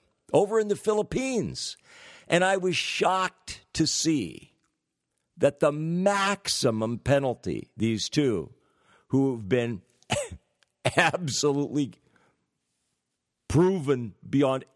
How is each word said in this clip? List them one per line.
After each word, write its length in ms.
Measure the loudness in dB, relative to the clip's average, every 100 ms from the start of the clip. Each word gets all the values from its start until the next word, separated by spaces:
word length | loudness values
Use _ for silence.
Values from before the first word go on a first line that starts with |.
| _ _ _
over 260 | 2 4 2
in 100 | 0
the 80 | -2
Philippines. 1000 | 0 0 0 -2 -2 -2 -4 -6 -10 -12 _ -20 -20 -20 -2
And 180 | 2
I 120 | 2 2
was 200 | 0 -2
shocked 880 | -4 0 0 2 -2 -6 -16 -16 _
to 120 | -2 0
see 680 | 0 0 0 -2 -10 -20 _ _ _ _ _ _ _ _ 0
that 220 | 0 2
the 120 | 0
maximum 1300 | 0 -2 0 2 2 0 -2 -2 0 0 0 -2 -4
penalty, 720 | 2 2 2 -4 -6 -6 -8 -4
these 320 | -2 0 -2
two 440 | 0 2 0 -4 -14 _ _ _ _ _
who 240 | 0 2
have 160 | 0 0
been 340 | 0 0 -4 -10 _ _
<laughs> 880 | -4 -4 -12 _ _ _ _ -2 2
absolutely 960 | 2 0 -4 -2 0 0 -2 -2 -4 -8 _ _ _ _ _ _ _ _ _ _ _ _ _ _ _
proven 680 | 2 4 2 0 -2 -2 -12 -4
beyond 360 | 2 2 0 -6